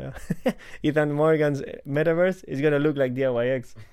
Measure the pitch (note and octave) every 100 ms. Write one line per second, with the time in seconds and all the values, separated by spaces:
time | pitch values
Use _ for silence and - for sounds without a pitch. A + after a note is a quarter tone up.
0 | C3 - - - C4 - - - D3+ D3
1 | D3+ D3 D#3 D#3+ D3+ C#3 - - - C#3
2 | D#3+ E3 F3+ F#3 - C#3 C#3+ C#3+ D3+ C#3
3 | C3 B2+ C3 A#2+ B2 C3 B2 - -